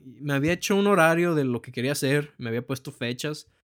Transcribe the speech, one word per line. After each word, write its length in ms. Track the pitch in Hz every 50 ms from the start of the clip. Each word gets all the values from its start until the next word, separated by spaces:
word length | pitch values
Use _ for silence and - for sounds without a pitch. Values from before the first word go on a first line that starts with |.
| -
me 280 | 131 120 117 139 147 139
había 200 | 139 139 160 175
hecho 220 | 175 - - 208
un 100 | 196 202
horario 480 | 202 202 180 160 160 165 170 175 175 165
de 100 | 151 139
lo 200 | 131 120 117 -
que 80 | -
quería 220 | 123 - 117 131 143
hacer, 400 | 139 - 135 139 147 147 147 - -
me 120 | 127 117
había 180 | 113 120 123 -
puesto 240 | 135 127 - -
fechas, 580 | 135 - 131 120 123 123 - 151 151 - - _ _ _ _ _